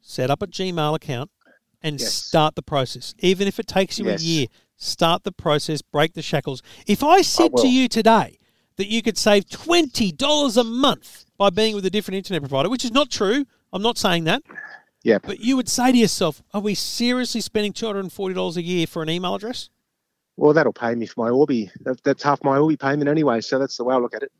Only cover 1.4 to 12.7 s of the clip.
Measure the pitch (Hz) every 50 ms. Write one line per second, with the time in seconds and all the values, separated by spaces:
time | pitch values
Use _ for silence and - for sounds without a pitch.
1.4 | _ _ _ _ _ _ _ _ - 160 147 135 120 107 - - - - - 165
2.4 | 151 156 - - - - 156 143 131 - - 127 - - - _ - 175 190 180
3.4 | 202 196 - - 220 - - 190 190 - - - 208 185 180 165 160 165 165 156
4.4 | 135 - _ _ _ _ _ _ - - - - 175 165 165 165 _ 202 180 -
5.4 | - 170 147 151 - - 160 147 - _ - 147 147 160 _ 165 165 - - 147
6.4 | - - 135 127 _ - - - - - 208 - 277 294 339 392 339 - - -
7.4 | 330 330 262 247 233 262 247 262 262 233 - 226 208 220 226 214 147 - - _
8.4 | _ _ _ _ _ _ _ - 196 202 220 233 214 226 208 - - 214 208 202
9.4 | 190 _ - - - 302 339 349 330 262 - - 233 190 156 - 277 285 302 302
10.4 | 294 269 196 233 240 226 233 247 277 269 185 - _ - - - - _ _ _
11.4 | 196 202 180 202 220 220 214 202 185 190 180 214 - - 190 196 190 - 196 160
12.4 | 139 131 139 135 143 190